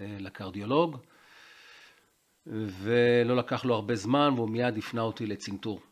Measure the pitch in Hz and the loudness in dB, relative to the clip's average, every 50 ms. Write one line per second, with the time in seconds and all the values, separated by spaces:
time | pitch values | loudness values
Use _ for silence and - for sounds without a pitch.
0 | 98 101 104 98 98 95 - - 101 95 92 101 101 110 135 151 175 170 143 123 | -12 -10 -10 -10 -12 -12 -10 -10 -10 -10 -8 -8 -4 2 2 2 2 2 -2 -8
1 | - _ _ _ - - - - - - - - - - - - - - _ _ | -16 _ _ _ -20 -20 -20 -20 -20 -20 -20 -20 -20 -20 -20 -20 -20 -20 _ _
2 | _ _ _ _ _ _ _ _ _ 107 110 110 110 101 92 92 98 110 117 120 | _ _ _ _ _ _ _ _ _ -8 -6 -6 -4 -6 -6 -6 -2 2 4 6
3 | 120 120 120 120 120 117 123 123 117 - 127 117 - 127 117 110 110 104 120 104 | 6 6 6 6 4 4 2 2 2 0 -4 -2 0 0 0 0 0 -2 -2 -2
4 | 95 110 131 143 147 143 135 120 117 107 113 117 123 123 113 107 - - - 117 | 0 2 4 4 4 4 2 2 0 0 0 0 0 0 0 -2 -6 -4 -4 -2
5 | 113 110 104 - 117 104 101 98 - - 101 98 - 113 101 95 - _ | -2 -2 -2 -4 -4 -4 -6 -6 -6 -8 -8 -6 -6 -6 -6 -8 -10 _